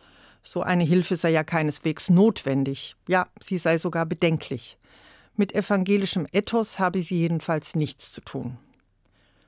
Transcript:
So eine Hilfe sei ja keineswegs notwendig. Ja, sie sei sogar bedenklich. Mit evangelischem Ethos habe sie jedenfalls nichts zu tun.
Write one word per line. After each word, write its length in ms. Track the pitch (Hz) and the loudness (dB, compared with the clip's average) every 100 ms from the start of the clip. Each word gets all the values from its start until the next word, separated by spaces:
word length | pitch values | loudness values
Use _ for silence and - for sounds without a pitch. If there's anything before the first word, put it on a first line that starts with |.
| _ _ - _ | _ _ -20 _
So 200 | - 175 | -10 -4
eine 240 | - 180 160 | 0 2 4
Hilfe 320 | 180 175 175 | 4 2 0
sei 140 | 170 | 2
ja 120 | 160 | 2
keineswegs 680 | 156 165 156 147 160 156 - | 2 0 0 -2 -4 -2 4
notwendig. 840 | 175 220 - 139 135 135 139 - - - | 6 6 2 -2 0 -2 -4 -10 -12 -2
Ja, 180 | 185 - - | 0 0 -8
sie 160 | - 185 | -6 -2
sei 200 | 165 165 | 0 0
sogar 280 | 175 165 160 | 0 -2 -4
bedenklich. 720 | 156 170 160 - 127 - - _ - - - _ - | 0 0 0 -4 -10 -10 -20 _ -20 -20 -20 _ -2
Mit 180 | 196 | -2
evangelischem 760 | - - 202 185 202 190 185 - | 0 0 0 2 2 0 -2 -2
Ethos 480 | 190 - 233 214 - | -2 0 0 -2 0
habe 220 | 185 190 | 0 0
sie 160 | 165 175 | -2 0
jedenfalls 580 | 165 165 - 156 - 165 | 0 0 -2 -4 -2 -2
nichts 380 | 151 - - | -2 -4 -14
zu 80 | - | -14
tun. 360 | - 135 120 123 _ _ _ _ _ _ _ _ | -12 -10 -8 -12 _ _ _ _ _ _ _ _